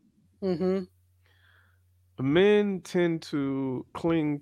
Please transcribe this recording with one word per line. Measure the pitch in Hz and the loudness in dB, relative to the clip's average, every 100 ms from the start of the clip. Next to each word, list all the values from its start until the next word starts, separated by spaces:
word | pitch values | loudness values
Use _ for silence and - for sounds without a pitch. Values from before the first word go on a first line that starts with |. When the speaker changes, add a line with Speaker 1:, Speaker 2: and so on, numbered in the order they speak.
| _ _ _ _ | _ _ _ _
Speaker 1:
Mm-hmm. | 190 165 185 190 180 _ _ _ _ _ _ _ _ _ _ _ _ - | -4 -2 -2 -2 -6 _ _ _ _ _ _ _ _ _ _ _ _ -6
Speaker 2:
Men | 135 165 202 208 208 190 | 0 4 6 4 2 -2
tend | - 180 175 165 | -4 0 0 0
to | - 147 139 135 135 127 - | -4 -4 -2 -2 -4 -6 -8
cling | - 170 165 151 143 | -6 0 0 0 -2